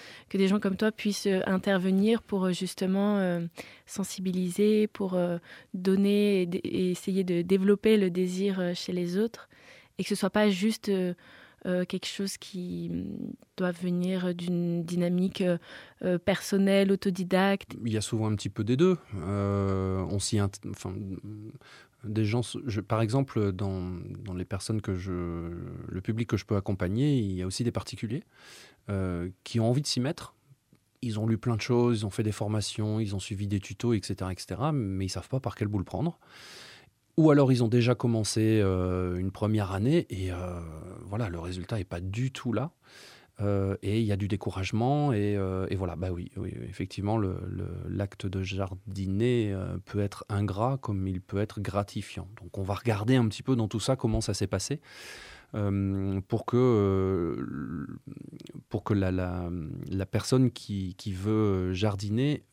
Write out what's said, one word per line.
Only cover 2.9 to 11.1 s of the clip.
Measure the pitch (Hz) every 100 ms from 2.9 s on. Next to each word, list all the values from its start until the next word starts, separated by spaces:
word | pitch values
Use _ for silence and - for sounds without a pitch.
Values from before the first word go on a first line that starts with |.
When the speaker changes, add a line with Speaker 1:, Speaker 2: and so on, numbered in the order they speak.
| 196 208 202
Speaker 1:
euh, | 185 175 170 - - - -
sensibiliser, | - 185 - 185 185 180 180 208 214 214
pour, | - 190
euh, | 185 175 170 - - -
donner | 190 185 196 196 208 208 190
et | 180
dé-, | 185
et | - - 185
essayer | 175 - 190
de | 185 175
développer | 175 196 196 202 220 220
le | 185
désir, | 180 185 185 202 190
euh, | 175
chez | 180 -
les | 180 175 185
autres, | 226 - - - - - - -
et |
que | 190
ce | 202
soit | 190
pas | 214 214
juste, | 185 214 220 -
euh, | 190 180